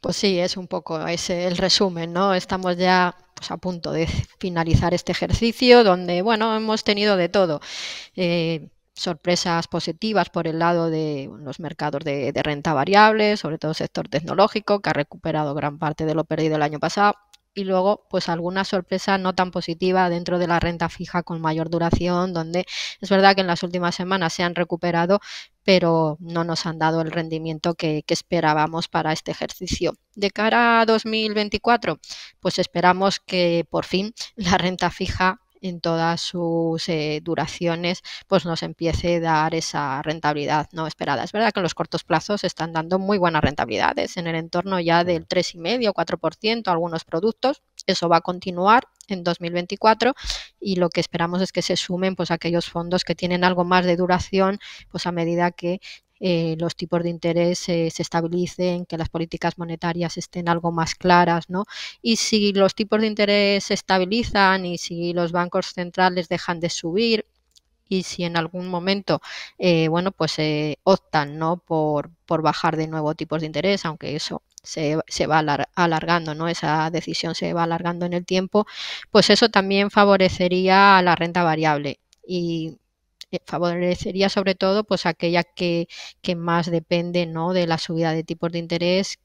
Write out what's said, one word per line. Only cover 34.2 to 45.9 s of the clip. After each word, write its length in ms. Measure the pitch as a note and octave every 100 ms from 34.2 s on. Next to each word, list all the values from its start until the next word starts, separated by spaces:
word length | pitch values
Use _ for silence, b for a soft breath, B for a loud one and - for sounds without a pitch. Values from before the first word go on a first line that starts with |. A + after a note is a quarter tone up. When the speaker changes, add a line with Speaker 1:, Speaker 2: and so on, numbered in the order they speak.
| B
Speaker 1:
la 240 | - F3+ F#3
renta 320 | F3 F3+ F3
fija 500 | - F#3 - F#3 G3 _ _
en 180 | F#3+ F3
todas 400 | E3+ E3 E3 E3+
sus, 680 | - F3+ E3+ E3 E3 E3 -
eh, 300 | D#3+ D3+ D3+
duraciones, 800 | D#3+ D#3+ C#3 - E3+ E3 F3 F#3 B B -
pues 180 | F#3+
nos 180 | D3 E3
empiece 540 | E3 D#3+ E3 - F3 F3
a 40 |
dar 340 | E3 D#3 D#3
esa 480 | D#3+ - D#3+ C#3+ C3+
rentabilidad 640 | D#3 D#3+ D3 D3 C#3+ D3+ D3+
no 140 | E3 D#3+
esperada. 380 | - D#3+ C3+
Es 80 | A#2
verdad 200 | G#3 A3+
que 60 | G#3
en 20 |
los 120 | E3+
cortos 300 | - - E3+
plazos 400 | - D#3+ - G#3
están 300 | F#3 - E3
dando 240 | E3 D#3+ F#3
muy 180 | F#3+ G#3
buenas 260 | F3 D#3
rentabilidades, 760 | C#3 D3 B2 G#2 - - - -
en 80 | E3+
el 80 |
entorno 440 | E3 E3 F3 F#3+ F#3+
ya 260 | E3+ E3+
del 180 | F3 E3
Speaker 2:
Ujú. 60 | E3
Speaker 1:
tres 240 | F3+ E3
y 40 | E3+
medio, 360 | E3 B3 A3+